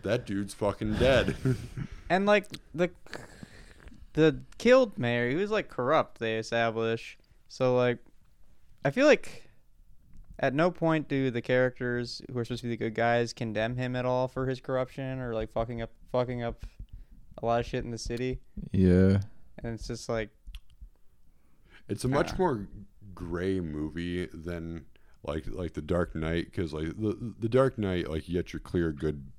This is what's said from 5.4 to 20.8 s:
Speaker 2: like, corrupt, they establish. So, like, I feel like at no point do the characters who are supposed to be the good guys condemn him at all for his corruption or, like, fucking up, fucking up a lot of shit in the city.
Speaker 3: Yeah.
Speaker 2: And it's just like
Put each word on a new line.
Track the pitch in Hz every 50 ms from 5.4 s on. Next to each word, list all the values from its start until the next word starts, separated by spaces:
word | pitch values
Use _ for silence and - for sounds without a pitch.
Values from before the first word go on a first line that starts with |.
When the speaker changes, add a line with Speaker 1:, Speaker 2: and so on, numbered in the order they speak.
| 202 202
Speaker 2:
like, | 214 208 165 -
corrupt, | - - 123 127 156 156 117 - - -
they | 117 113 110 113
establish. | 110 - - 117 117 117 110 113 113 113 113 113 - - - - - _ - - - -
So, | - - 131 127 123
like, | 123 123 123 120 - - - - - - - - - - - - - - - - - -
I | 143
feel | 139 240 277 302
like | 254 - - - - - - - - - - - - - - - - - - - - - - - - -
at | - 139 123
no | 143 165 180
point | 170 - 165 165 160 156 143 -
do | 147 135 135 131
the | 117 120
characters | 113 - 127 127 127 127 123 - 123 123 120 120 123 117 - - - -
who | - 123
are | 117
supposed | 110 127 117
to | - 120
be | 117
the | 110
good | - 113 107
guys | 113 113 117 120 120 120 117 -
condemn | - 123 113 107 104 110 117 123
him | 123 127 123 123 127
at | 127
all | 127 127 127 127 131
for | - 131 131 127
his | 131 123
corruption | - - 131 127 131 123 - - 135 131 131 131
or, | 127 120 113
like, | 110 110 110
fucking | - 117 117 117 123 117
up, | 113 113 - - - - -
fucking | 123 123 120 123 120
up | 120 117 117 - - - - - - - - - - _ - - - - - -
a | -
lot | 117 117 120
of | 120
shit | - - 127 117
in | 120
the | 117 113
city. | - - 120 117 123 131 127 - - - - - - -
Speaker 3:
Yeah. | - 95 92 92 90 92 95 95 98 101 98 - - - - - - -
Speaker 2:
And | - 117 113
it's | 107 - -
just | 123 110 - -
like | 117 113 110 107 - - _ - - - - - - -